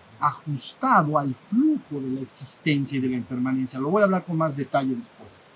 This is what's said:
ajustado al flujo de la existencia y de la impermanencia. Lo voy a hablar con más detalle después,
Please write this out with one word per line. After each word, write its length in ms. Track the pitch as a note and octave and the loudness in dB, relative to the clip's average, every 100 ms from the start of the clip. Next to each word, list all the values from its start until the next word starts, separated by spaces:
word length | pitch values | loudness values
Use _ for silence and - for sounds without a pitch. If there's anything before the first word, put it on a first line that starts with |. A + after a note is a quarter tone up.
| - - | -18 -2
ajustado 1000 | D3 - - C#3 - - C4 A3 D3+ D3+ | -2 -2 -6 -6 -6 -4 4 4 4 2
al 160 | C#3+ | 0
flujo 680 | B2+ - A3 D#4 D4+ - D3 | -4 -2 4 4 2 -2 -8
de 80 | C3 | -4
la 120 | C3+ | -6
existencia 760 | C3 - C3+ - E3 C#3+ C3 C3+ | -6 -8 -6 -4 0 0 0 -2
y 40 | |
de 60 | C3 | -2
la 100 | B2+ | -2
impermanencia. 600 | A2 B2+ B2+ C3 B2+ C3 | -4 -2 0 0 -2 -2
Lo 100 | C#3 | 0
voy 120 | G3+ | 4
a 40 | G3+ | 4
hablar 200 | F#3 F3 | 2 0
con 120 | D#3+ | 0
más 180 | D#3+ C#3 | 0 -2
detalle 380 | C3+ C#3+ C3+ A#2+ | 0 0 0 -4
después, 500 | - - G#2 - - | -6 -16 -20 -20 -20